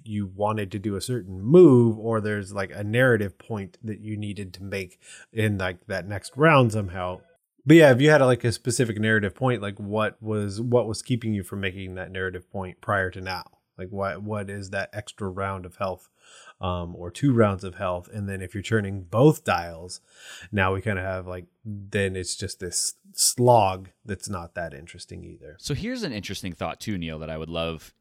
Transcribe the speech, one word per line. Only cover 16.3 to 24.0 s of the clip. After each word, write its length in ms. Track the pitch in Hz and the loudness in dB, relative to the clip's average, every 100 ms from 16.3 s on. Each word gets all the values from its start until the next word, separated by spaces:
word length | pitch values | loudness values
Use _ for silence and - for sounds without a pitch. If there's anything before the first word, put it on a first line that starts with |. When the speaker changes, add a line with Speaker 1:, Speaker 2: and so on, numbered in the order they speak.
| - - - | -20 -20 -8
Speaker 1:
um, 340 | 95 90 85 | -4 -4 -6
or 160 | 87 87 | -10 -12
two 240 | - 143 | -2 2
rounds 300 | 117 104 95 | 4 4 2
of 100 | 95 | -8
health? 340 | 85 95 90 - | -8 -6 -6 -8
And 180 | 107 101 | -10 -8
then 120 | 95 | -6
if 140 | 92 | -8
you're 80 | 101 | -8
turning 400 | - 113 98 98 | -2 -2 -2 -8
both 420 | 87 110 147 151 | -4 4 6 4
dials, 560 | - 90 85 82 90 - _ _ - - - | 0 -2 -2 -12 -14 -18 _ _ -20 -20 -6
now 200 | 104 95 | 2 2
we 80 | 95 | 2
kinda 220 | 107 95 | -2 -4
have, 240 | 95 92 90 | -4 -6 -8
like, 200 | 90 87 _ | -12 -14 _
then 500 | 110 104 98 104 95 | -14 -12 -6 -2 -2
it's 220 | 92 87 - | -2 -6 -8
just 240 | 95 - | -10 -8
this 340 | 90 - - - _ | -8 -4 -6 -8 _
slog 800 | - - - 123 117 98 95 95 _ | -2 0 4 6 6 4 0 -10 _